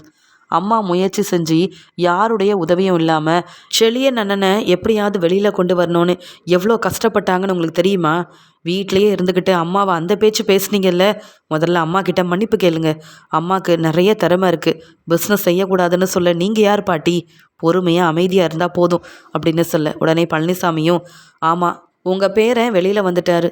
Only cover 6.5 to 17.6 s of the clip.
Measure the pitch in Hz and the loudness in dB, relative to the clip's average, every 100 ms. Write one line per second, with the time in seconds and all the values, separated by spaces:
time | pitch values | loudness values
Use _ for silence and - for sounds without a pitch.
6.5 | 180 202 226 190 - 226 220 190 180 196 | 0 2 0 -2 -2 -2 0 0 -2 0
7.5 | 185 165 165 180 196 160 165 170 - _ | -2 -2 0 0 2 0 -2 -4 -12 _
8.5 | _ 165 185 196 190 208 185 180 180 175 | _ -6 -6 -2 2 2 0 0 0 0
9.5 | 180 165 196 196 170 170 202 214 214 214 | 0 0 0 0 0 -2 0 0 0 0
10.5 | 190 196 208 185 175 196 208 - _ - | 0 0 0 0 2 0 -2 -10 _ -6
11.5 | 156 165 175 160 185 185 185 180 175 220 | -2 0 0 0 -2 -2 -2 0 -2 -2
12.5 | 208 180 160 160 160 - - - 160 170 | 0 0 0 -2 -4 -10 -20 -6 -4 -2
13.5 | 190 180 165 160 160 190 214 165 180 190 | -2 0 0 0 2 2 2 0 2 0
14.5 | 160 - - - _ - 165 185 202 185 | 0 -2 -4 -8 _ -2 -2 0 0 0
15.5 | 175 190 190 175 180 185 185 175 170 185 | 0 0 0 0 0 0 0 0 0 0
16.5 | 220 202 208 202 165 175 175 - _ _ | 2 2 2 0 -2 0 -2 -4 _ _
17.5 | - | -4